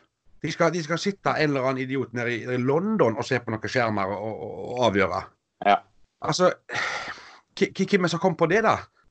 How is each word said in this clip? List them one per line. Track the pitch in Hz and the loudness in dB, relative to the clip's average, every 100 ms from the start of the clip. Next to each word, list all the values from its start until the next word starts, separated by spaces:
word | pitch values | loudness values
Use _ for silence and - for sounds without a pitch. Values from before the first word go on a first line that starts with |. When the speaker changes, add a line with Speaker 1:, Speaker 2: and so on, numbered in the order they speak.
| _ _ _ - | _ _ _ -12
Speaker 1:
De | 151 | -10
skal, | - 170 | 0 0
de | 175 | 0
skal | 151 165 | -4 -2
sitte | 202 196 143 | -2 -2 -2
en | 127 151 | 0 0
eller | 139 | 0
annen | 127 131 | -2 -2
idiot | 131 135 117 | -4 -4 -4
nede | 120 120 | -4 -4
i, | 120 | -4
i | 120 123 | -4 -2
London | 123 151 202 214 123 110 | 2 0 0 2 2 2
og | 117 | -2
se | 123 | -2
på | 120 | -2
noen | 110 107 | -6 -2
skjermer | 131 117 104 95 | 0 0 0 -2
og, | 98 | -4
og, | 110 104 107 92 | -6 -8 -10 -10
og | 107 123 120 | -8 0 2
avgjøre. | 98 92 92 - _ _ _ | 4 2 0 -8 _ _ _
Speaker 2:
Ja. | 101 98 - _ _ _ | 4 4 2 _ _ _
Speaker 1:
Altså, | - 156 180 - - - - - - - - - _ - | -4 2 2 2 -6 -6 -4 -6 -10 -14 -18 -20 _ -4
k-, | 190 | -2
k-, | - 190 | 0 0
hvem | 202 | 2
er | 175 | 2
det | |
som | 165 | 0
kom | 185 165 | 0 2
på | 165 | 2
det | 202 220 | 4 2
da, | 104 - _ _ | 0 -4 _ _